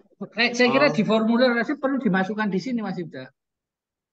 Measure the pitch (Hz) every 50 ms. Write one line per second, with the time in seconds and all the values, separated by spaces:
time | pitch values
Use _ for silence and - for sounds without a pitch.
0 | _ _ _ - 202 - - 208 233 233 240 240 247 240 - 269 294 285 - 226
1 | 202 165 214 220 220 220 233 233 262 254 240 233 226 226 294 - - 262 277 254
2 | - 214 175 185 185 190 214 208 220 208 180 185 - 262 247 233 214 190 175 170
3 | 175 151 - 135 131 - _ _ _ _ _ _ _ _ _ _ _ _ _ _
4 | _ _